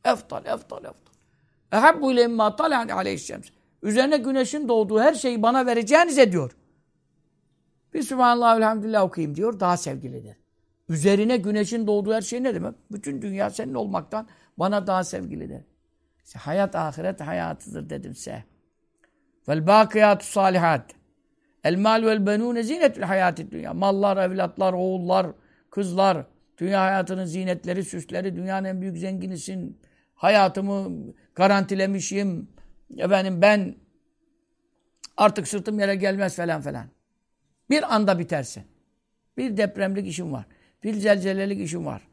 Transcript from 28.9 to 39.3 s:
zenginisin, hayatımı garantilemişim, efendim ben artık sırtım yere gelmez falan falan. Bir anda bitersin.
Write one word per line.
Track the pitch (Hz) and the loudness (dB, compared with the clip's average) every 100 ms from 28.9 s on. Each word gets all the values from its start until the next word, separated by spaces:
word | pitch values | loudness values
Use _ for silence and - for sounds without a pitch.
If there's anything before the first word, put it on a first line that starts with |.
| 165 | -8
zenginisin, | 190 190 185 175 165 190 170 - _ _ _ | -8 -6 -8 -10 -10 -10 -10 -14 _ _ _
hayatımı | _ 175 208 190 196 196 202 190 - - - _ | _ 4 6 4 2 -4 -4 -6 -10 -14 -20 _
garantilemişim, | - 196 196 180 196 196 196 - 196 202 170 - - - - _ - | 2 4 4 2 0 0 -2 -4 -2 -2 -4 -10 -20 -20 -20 _ -4
efendim | 180 196 190 175 | 2 2 2 4
ben | 202 208 185 - _ _ _ _ _ _ _ _ _ _ _ _ - - | 6 6 0 -8 _ _ _ _ _ _ _ _ _ _ _ _ -16 2
artık | 208 208 156 | 2 2 -6
sırtım | 202 214 214 | -6 -4 -2
yere | 196 196 | 0 0
gelmez | 196 196 190 - | -2 0 -2 -2
falan | 170 160 | -4 -4
falan. | 139 135 120 _ _ _ _ _ _ _ _ | -6 -10 -14 _ _ _ _ _ _ _ _
Bir | 269 - | 0 2
anda | 226 202 180 | 2 2 0
bitersin. | 165 151 123 - - _ _ _ _ _ _ | -2 -4 -6 -14 -20 _ _ _ _ _ _